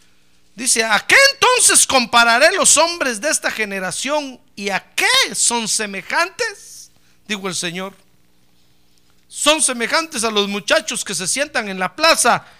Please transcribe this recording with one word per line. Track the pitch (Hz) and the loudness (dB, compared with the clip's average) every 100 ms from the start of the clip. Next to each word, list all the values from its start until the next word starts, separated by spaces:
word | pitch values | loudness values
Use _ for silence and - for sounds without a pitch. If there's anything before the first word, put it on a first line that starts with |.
| _ _ _ _ _ | _ _ _ _ _
Dice: | 196 254 - | -8 -2 0
"¿A | 226 202 | 2 0
qué | - 523 554 | 4 6 6
entonces | - 480 494 - 359 - | 4 2 4 4 4 4
compararé | 262 233 233 233 233 320 | 2 2 4 4 4 4
los | 370 254 277 | 4 2 4
hombres | 330 349 277 220 | 2 0 -4 -4
de | 285 | -4
esta | 277 208 | -2 -4
generación | - 208 196 185 - 254 302 277 240 _ | -4 -6 -6 -6 -6 -4 -4 -4 -12 _
y | - 196 | -10 -6
a | 185 - | -4 -6
qué | - 392 523 415 | -2 0 2 0
son | 214 - 233 214 | 0 -2 -2 -2
semejantes?", | - 208 196 - 294 349 370 453 403 - - - _ _ _ - | -4 -4 -8 -6 -4 -4 -4 -8 -8 -18 -20 -20 _ _ _ -10
dijo | 208 190 | -8 -6
el | |
Señor. | 160 175 175 190 - _ _ _ _ _ _ _ _ _ _ _ _ _ - | -6 -6 -8 -12 -14 _ _ _ _ _ _ _ _ _ _ _ _ _ -2
Son | 294 311 | 0 2
semejantes | - 247 220 294 320 285 | 0 -2 -2 -2 -2 -4
a | 226 | -2
los | 208 202 | -2 -2
muchachos | 202 - 302 311 247 | -4 0 -2 0 -6
que | - | -6
se | 165 180 | -6 -4
sientan | 254 294 262 208 | -4 -4 -4 -6
en | 190 | -4
la | 185 - | -6 0
plaza | 320 294 240 190 - - | 2 4 2 2 -2 -20